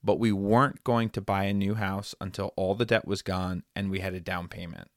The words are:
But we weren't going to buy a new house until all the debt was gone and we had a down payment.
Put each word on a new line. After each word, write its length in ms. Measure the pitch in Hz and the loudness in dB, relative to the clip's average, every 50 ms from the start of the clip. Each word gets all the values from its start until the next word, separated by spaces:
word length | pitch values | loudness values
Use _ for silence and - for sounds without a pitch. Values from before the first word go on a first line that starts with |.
| - | 2
But 160 | - 90 76 | 2 2 4
we 120 | 117 113 | 4 2
weren't 520 | 104 98 98 101 110 120 135 139 - - _ | 2 2 2 4 6 6 4 4 0 -4 _
going 260 | - 120 117 113 107 | 0 2 2 0 0
to 100 | - 110 | -4 -6
buy 220 | 98 - 98 98 98 | -2 0 0 2 2
a 100 | 98 101 | 2 2
new 220 | 101 98 98 107 | 2 2 0 0
house 400 | 110 104 95 98 98 101 - - _ | 0 -2 -2 -2 -4 -6 -8 -10 _
until 320 | - 95 90 - 98 92 - | -8 -8 -6 -4 -6 -4 -2
all 180 | - 95 92 98 | -2 0 0 2
the 120 | 110 123 | 2 4
debt 220 | 110 117 110 - | 4 4 2 4
was 140 | - 101 95 | 0 -4 -2
gone 420 | - - 92 92 92 90 92 90 - _ _ | -2 -2 -2 0 0 -2 -2 -4 -6 _ _
and 160 | - 98 98 | -4 -2 -2
we 80 | 95 95 | -2 -2
had 140 | 95 95 90 | -2 -4 -4
a 60 | 92 | -6
down 280 | 85 95 92 90 87 | -6 -4 -4 -4 -6
payment. 420 | 85 - - 90 85 82 50 50 _ _ | -8 -10 -10 -10 -10 -12 -14 -16 _ _